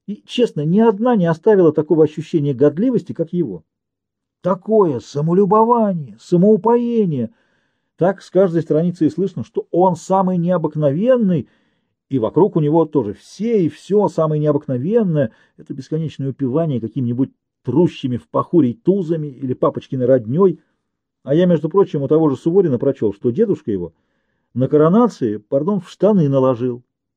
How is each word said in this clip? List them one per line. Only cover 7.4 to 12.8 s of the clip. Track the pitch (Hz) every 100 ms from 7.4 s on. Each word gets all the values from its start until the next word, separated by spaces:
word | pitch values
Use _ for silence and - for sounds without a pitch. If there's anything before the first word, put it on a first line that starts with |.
| _ _ _ _ _ -
Так | 170 190
с | -
каждой | 180 190 165
страницы | 156 151 175 180 151
и |
слышно, | - 190 -
что | 110 - -
он | 165 185 170
самый | - 190 185 180
необыкновенный, | 170 180 156 156 151 143 226 254 202 170 113 _ _ _ _ _ -
и | 135
вокруг | 107 147 202 180
у |
него | 147 160